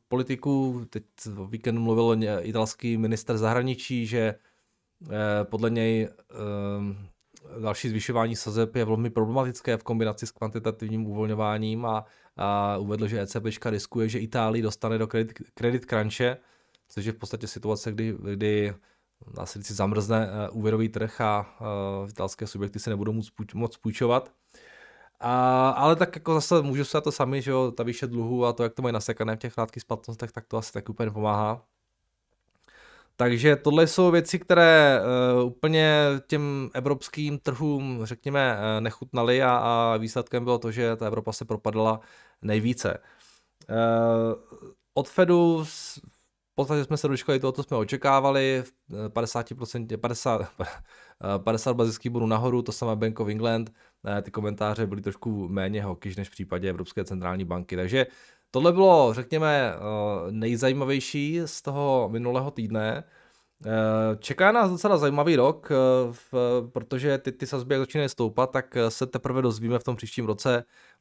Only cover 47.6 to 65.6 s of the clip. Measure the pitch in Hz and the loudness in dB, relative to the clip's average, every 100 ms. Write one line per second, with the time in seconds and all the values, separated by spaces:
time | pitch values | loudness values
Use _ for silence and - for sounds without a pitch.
47.6 | 135 113 104 139 135 135 139 139 135 131 | -2 -2 -2 0 2 4 4 4 2 0
48.6 | 127 _ - 101 107 117 113 120 - 127 | -4 _ -16 -10 -6 -4 -2 -4 -6 -10
49.6 | 120 120 113 110 120 117 131 110 98 - | -10 -8 -8 -4 -4 -2 0 0 -2 -8
50.6 | 92 - - - - - 98 98 110 113 | -10 -12 -18 -20 -20 -8 -4 -2 0 0
51.6 | 135 120 113 110 120 120 113 110 123 120 | 0 0 0 -2 -4 -2 0 2 2 0
52.6 | 117 - 120 107 110 110 104 107 117 113 | -2 -4 -4 0 -2 -2 -4 -2 0 -2
53.6 | 113 - _ _ 104 101 101 110 104 101 | -4 -12 _ _ -6 -6 -6 -6 -4 -2
54.6 | 107 107 104 101 101 - 117 101 87 98 | -2 -2 -4 -4 -6 -6 -4 -4 -2 -2
55.6 | 95 104 101 85 101 92 95 - 92 90 | -2 -2 -4 -6 -8 -8 -10 -10 -8 -4
56.6 | 95 87 87 - 92 92 90 92 87 90 | -4 -4 -6 -8 -6 -6 -4 -4 -4 -6
57.6 | 87 92 92 131 131 - - _ _ 127 | -6 -4 0 0 0 -4 -20 _ _ 2
58.6 | 165 180 190 165 123 117 123 156 156 143 | 4 6 8 8 6 2 -2 0 2 2
59.6 | 120 85 104 107 104 98 87 110 113 117 | 2 -2 -4 -2 -2 -2 -4 -2 -2 2
60.6 | 131 135 135 135 - 147 147 170 160 - | 2 2 0 -2 -2 -4 -2 -2 -4 -8
61.6 | - 139 143 131 104 113 120 127 139 120 | -6 -2 2 2 0 -2 -2 -2 -2 -6
62.6 | 110 110 110 131 - _ _ _ _ _ | -4 -2 -2 -4 -8 _ _ _ _ _
63.6 | 110 110 110 110 110 107 - 135 190 233 | -4 0 2 2 0 -2 -4 2 4 4
64.6 | 196 175 208 175 147 147 156 143 135 - | 2 2 2 4 4 2 2 4 2 0